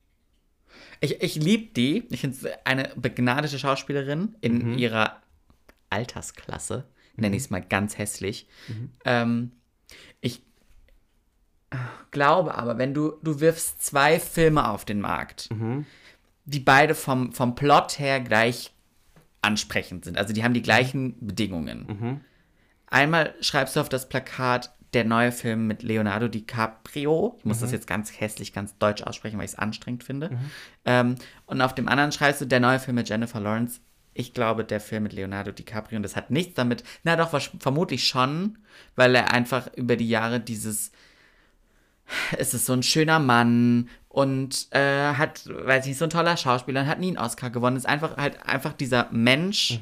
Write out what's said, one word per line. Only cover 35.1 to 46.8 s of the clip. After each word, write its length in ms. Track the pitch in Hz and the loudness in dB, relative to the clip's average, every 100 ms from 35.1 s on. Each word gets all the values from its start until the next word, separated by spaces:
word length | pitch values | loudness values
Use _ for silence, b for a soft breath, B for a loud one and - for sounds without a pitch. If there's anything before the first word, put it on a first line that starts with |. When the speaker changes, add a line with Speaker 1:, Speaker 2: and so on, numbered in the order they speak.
Speaker 1:
Leonardo 380 | 104 95 98 101 | -6 -6 -6 -8
DiCaprio, 460 | 95 - 110 - 113 | -12 -12 -10 -8 -6
und 60 | |
das 120 | 98 - | -6 -6
hat 140 | - | -2
nichts 240 | 131 175 | 0 0
damit, 300 | - 120 120 - B | 0 0 0 -6 B
na 120 | 160 165 | 0 0
doch, 180 | 165 | 2
wahrsch-, 160 | 143 - - | -2 -4 -6
vermutlich 460 | 131 143 180 127 - | -2 0 0 0 0
schon, 520 | 131 127 156 202 214 B B B B | 0 0 0 -4 -6 B B B B
weil 200 | 127 127 | 6 6
er 180 | 107 | 4
einfach 400 | 123 120 127 - - | 2 2 -2 -4 -4
über 200 | 123 117 | 0 2
die 120 | 113 | 2
Jahre 320 | 113 113 120 | 0 0 -2
dieses 520 | 113 110 110 107 - B B B B B B B B B B B B B B - | -4 -6 -6 -6 -8 B B B B B B B B B B B B B B -4
es 160 | - | -2
ist 120 | 123 - | -2 0
so 80 | |
ein 100 | 127 | 0
schöner 360 | 127 156 156 160 | 2 2 4 4
Mann 680 | 135 120 120 120 120 120 120 B B | 6 6 6 6 6 4 2 B B
und, 580 | - 139 135 135 - - | 0 0 0 -4 -6 -2
äh, 420 | 135 139 139 147 | 0 2 2 0
hat, 340 | 139 151 - - | 0 -2 -4 -14
weiß 380 | - - 131 131 | -6 0 2 0
nicht, 120 | 180 | -2
so 80 | 160 | -2
ein 40 | |
toller 280 | 170 170 170 | 2 2 2
Schauspieler 440 | 135 123 135 135 | 2 0 0 -2